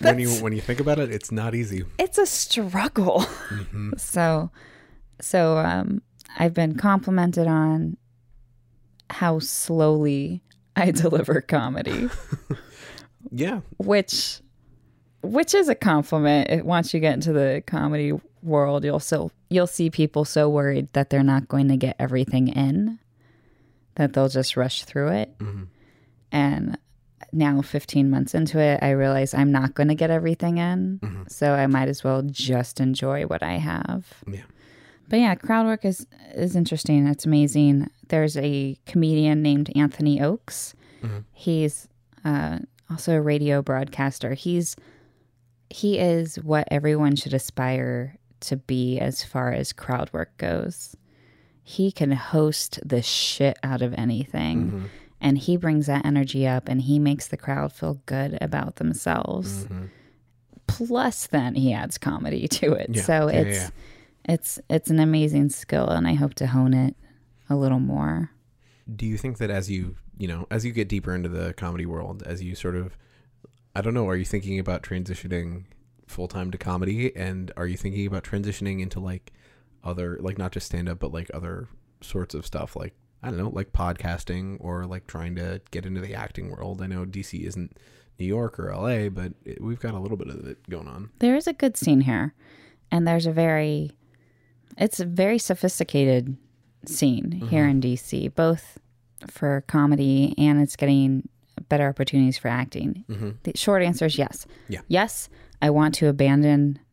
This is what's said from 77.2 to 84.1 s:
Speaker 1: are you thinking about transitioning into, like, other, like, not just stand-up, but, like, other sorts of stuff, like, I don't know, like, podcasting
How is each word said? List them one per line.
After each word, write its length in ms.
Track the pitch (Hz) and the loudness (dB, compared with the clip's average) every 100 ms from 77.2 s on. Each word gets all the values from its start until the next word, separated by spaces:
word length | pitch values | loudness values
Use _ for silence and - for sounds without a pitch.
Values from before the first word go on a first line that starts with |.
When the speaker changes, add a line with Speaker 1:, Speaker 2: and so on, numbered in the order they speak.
| 95 92 92 - | -8 -8 -10 -8
Speaker 1:
are 100 | 87 | -8
you 100 | 92 | -6
thinking 280 | 98 98 101 | -6 -4 -4
about 160 | 95 | -6
transitioning 580 | - 101 101 98 98 95 | -6 -6 -6 -6 -6 -6
into, 180 | 95 92 | -8 -8
like, 340 | 92 92 - _ _ _ _ _ | -8 -10 -14 _ _ _ _ _
other, 340 | - 90 87 87 | -10 -6 -6 -6
like, 160 | 92 95 | -8 -6
not 140 | 90 | -6
just 160 | - - | -8 -8
stand-up, 320 | 87 87 87 | -6 -6 -6
but, 120 | 69 | -8
like, 180 | 80 85 | -8 -10
other 340 | 80 87 87 - - _ _ | -10 -10 -10 -12 -18 _ _
sorts 320 | - 101 90 | -8 -6 -6
of 120 | - - | -8 -8
stuff, 300 | - 78 - | -10 -10 -10
like, 180 | - _ _ _ | -14 _ _ _
I 40 | 123 | -10
don't 80 | 90 | -6
know, 120 | 101 | -6
like, 220 | - 98 | -6 -6
podcasting 840 | - 87 85 85 | -4 -4 -4 -6